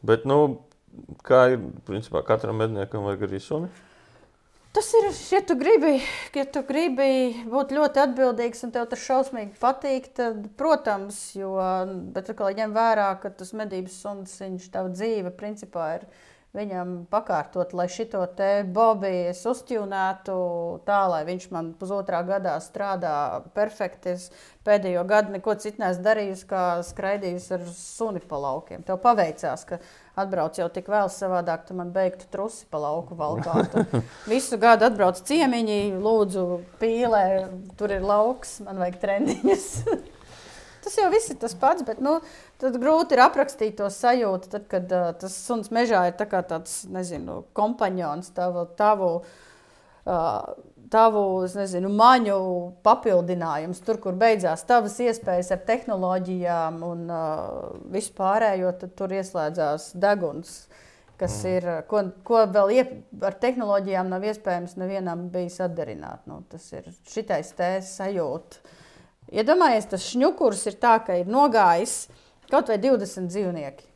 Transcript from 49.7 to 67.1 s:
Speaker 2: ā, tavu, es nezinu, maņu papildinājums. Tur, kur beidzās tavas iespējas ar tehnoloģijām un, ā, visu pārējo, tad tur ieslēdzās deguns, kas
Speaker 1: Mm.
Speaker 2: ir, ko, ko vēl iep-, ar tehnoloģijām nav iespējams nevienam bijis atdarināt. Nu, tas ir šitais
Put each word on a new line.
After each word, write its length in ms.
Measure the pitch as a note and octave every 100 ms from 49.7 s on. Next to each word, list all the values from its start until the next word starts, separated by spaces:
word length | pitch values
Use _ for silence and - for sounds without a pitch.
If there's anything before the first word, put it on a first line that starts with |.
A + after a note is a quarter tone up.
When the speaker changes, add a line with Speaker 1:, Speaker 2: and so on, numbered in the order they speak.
| _ _ _ -
Speaker 2:
ā, 100 | F3+ E3 G#2 - - - _ -
tavu, 340 | A3 A3+ G#3+ G3 F#3
es 160 | F#3
nezinu, 320 | F#3+ G3 F3+ F#3+
maņu 540 | G3+ A#3 B3+ A3 G3 F#3+ F3+ F3 F#3
papildinājums. 1000 | G#3+ B3 A#3 F3+ E3+ F3+ E3 D3 D#3+ F3+
Tur, 200 | - A3
kur 160 | G3 F#3
beidzās 480 | A3+ G#3+ F3+ C3 -
tavas 320 | A#3+ G#3 G#3
iespējas 540 | B3 A3+ G#3+ F3+ F3+
ar 80 | F#3
tehnoloģijām 1200 | - A3+ A#3 G3 F3+ F#3 F3+ F3+ F3 E3+ D#3+ E3
un, 240 | E3+ E3+ E3+
ā, 160 | E3+ D#3+ D#3 - - - - -
visu 240 | F#3+ G#3
pārējo, 600 | - F#3+ G#3 A3 F#3+ F3+
tad 220 | F3+ F3+ -
tur 180 | F#3+
ieslēdzās 800 | F#3+ F#3+ F3+ D3+ E3+ D3+ D3+ -
deguns, 720 | F3+ G3 G#3 E3+ D3+ E3+ - - - - _ _ _
kas 180 | F3+ -
Speaker 1:
Mm. 160 | F#3
Speaker 2:
ir, 160 | F#3 F3 E3
ko, 180 | - G#3+ G3 -
ko 220 | - A3+
vēl 300 | G#3+ G3 G3
iep-, 240 | B3 C4 - - -
ar 200 | - G3
tehnoloģijām 720 | B3 B3+ G#3+ G3+ F#3+ F#3+ F#3
nav 160 | F#3 G#3
iespējams 480 | G#3+ G#3 F3 F3
nevienam 540 | F#3 F#3 G3 F#3 E3+ F3
bijis 300 | F3+ F3 F3
atdarināt. 640 | F3+ E3+ D3 D#2 D2 - -
Nu, 160 | D3
tas 240 | - D#3+ -
ir 200 | C#3+ - F3+
šitais 500 | -